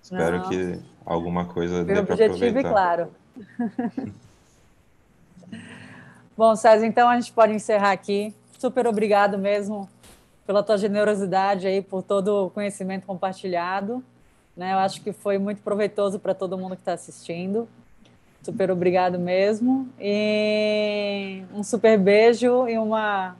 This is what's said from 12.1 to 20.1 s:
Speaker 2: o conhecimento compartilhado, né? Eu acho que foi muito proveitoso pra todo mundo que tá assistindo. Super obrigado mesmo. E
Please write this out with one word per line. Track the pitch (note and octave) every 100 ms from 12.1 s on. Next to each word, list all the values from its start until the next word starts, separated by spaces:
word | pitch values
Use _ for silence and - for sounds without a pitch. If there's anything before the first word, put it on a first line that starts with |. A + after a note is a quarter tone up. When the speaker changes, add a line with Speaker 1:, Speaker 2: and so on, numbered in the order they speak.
| G3+ F#3+ G3+ F#3
Speaker 2:
o |
conhecimento | G#3 G3+ G3 F#3 F#3+ F#3+
compartilhado, | F#3+ F#3+ F#3 F#3+ F3 F3 F#3+ G3+ B3 B3+ _ _ _ _ -
né? | F#3
Eu | F#3+
acho | F#3+ -
que | -
foi | F#3+ G#3 G3
muito | G3 G3+
proveitoso | - G#3 G#3 G#3 G3+ G3
pra | -
todo | F#3 F#3 F#3
mundo | F#3 F#3
que |
tá | -
assistindo. | E3+ - - - E3+ F#3 G#3 A#3 - - - - _ _ _
Super | - - F#3+
obrigado | F#3 F3+ F3+ F3+ F3+
mesmo. | F3 F#3 G3 G#3+ A#3+ C4 B3+ -
E | G3+